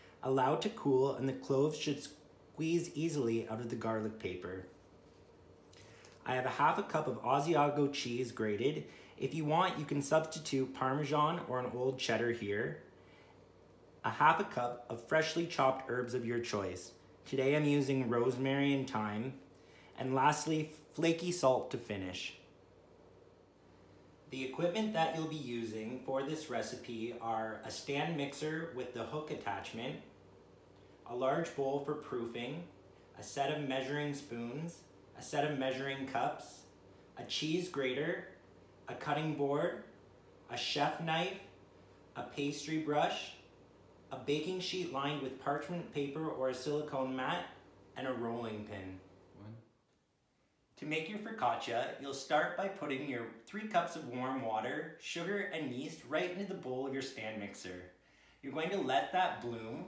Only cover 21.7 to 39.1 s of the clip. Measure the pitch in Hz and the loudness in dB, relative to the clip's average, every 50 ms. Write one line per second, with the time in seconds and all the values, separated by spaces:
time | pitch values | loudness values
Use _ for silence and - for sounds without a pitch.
21.7 | - 120 - - 104 101 95 92 90 - - - - - - - - - - - | -4 -4 -4 -6 -6 -4 -4 -6 -6 -6 -8 -8 -10 -14 -18 -20 -20 -20 -20 -20
22.7 | - - - - - - - - - - - - - - - - - - - - | -20 -20 -20 -20 -20 -20 -20 -20 -20 -20 -20 -20 -20 -20 -20 -20 -20 -20 -20 -20
23.7 | - - - - - - - - - - - - 131 131 131 131 - 156 170 175 | -20 -20 -20 -20 -20 -20 -20 -20 -20 -20 -14 -10 -6 -6 -6 -4 0 0 2 2
24.7 | 208 220 214 208 - 165 160 165 156 160 160 151 156 151 135 120 120 117 113 107 | 2 2 0 2 4 4 4 4 2 0 -2 -2 -2 -4 -4 -4 -4 -4 -4 -4
25.7 | 107 110 110 117 131 127 - - 131 135 139 143 156 - - - 123 113 107 - | -4 -6 -6 -6 -6 -6 -4 -2 0 0 0 -2 -4 -4 -4 -4 -4 -2 -2 -4
26.7 | 123 120 - - 117 110 113 120 120 - 113 113 113 110 110 110 110 104 - - | -6 -8 -8 -8 -6 -4 -4 -4 -6 -4 -2 -2 0 0 0 -2 -4 -6 -8 -8
27.7 | - - - - 139 143 156 165 170 143 139 139 - - 151 156 160 160 165 - | -8 -8 -4 -2 -2 0 0 0 0 -2 -2 -4 -4 -4 -2 -2 -2 -2 -4 -6
28.7 | 113 127 127 - - 120 120 - 147 151 151 - 110 - - 101 98 - - - | -6 -6 -6 -6 -6 -6 -6 -4 -4 -4 -4 -4 -6 -6 -4 -4 -4 -4 -6 -8
29.7 | - 113 120 143 156 - - - - - - - - - - - - - - - | -8 -6 -6 -6 -6 -8 -10 -16 -20 -20 -20 -20 -20 -20 -20 -20 -20 -20 -20 -20
30.7 | - - - - - - - - 123 123 131 131 151 170 170 - - - 135 135 | -20 -20 -20 -20 -20 -20 -12 -8 -2 2 2 4 4 2 0 -2 -2 -2 0 0
31.7 | 139 143 - - 147 - - - 131 120 117 117 - 120 120 127 151 170 175 - | 0 0 0 -2 -4 -4 -6 -4 -4 -4 -4 -4 -4 -6 -6 -6 -6 -8 -10 -12
32.7 | - - - - - - - - - - - - - 143 139 139 151 151 147 131 | -16 -20 -20 -20 -20 -20 -20 -20 -16 -14 -12 -6 -2 0 0 0 0 0 0 0
33.7 | 131 135 131 135 143 147 147 147 139 - - - 120 117 117 120 127 151 165 170 | 0 0 0 -2 -2 0 0 -2 -2 -4 -6 -8 -6 -6 -6 -4 -4 -6 -6 -6
34.7 | - - - - - - - - - - - - 151 143 147 151 147 131 131 135 | -8 -12 -18 -20 -20 -20 -20 -20 -16 -14 -8 -2 0 2 2 2 2 2 0 0
35.7 | 123 131 139 139 135 135 131 131 - - - - - - - - - - - - | 0 0 -2 -4 -4 -4 -4 -2 0 2 2 0 0 -4 -8 -14 -16 -18 -20 -20
36.7 | - - - - - - - - - - - - - - 151 156 165 180 170 - | -20 -20 -20 -20 -20 -20 -20 -18 -14 -14 -8 -4 -2 -2 0 2 2 2 0 0
37.7 | - 147 131 127 127 139 151 160 185 - - - - - - - - - - - | -2 0 0 2 2 0 0 0 -2 -2 -6 -10 -16 -20 -20 -20 -20 -20 -20 -20
38.7 | - - - - 123 - - 151 | -20 -16 -12 -12 -10 -6 -2 0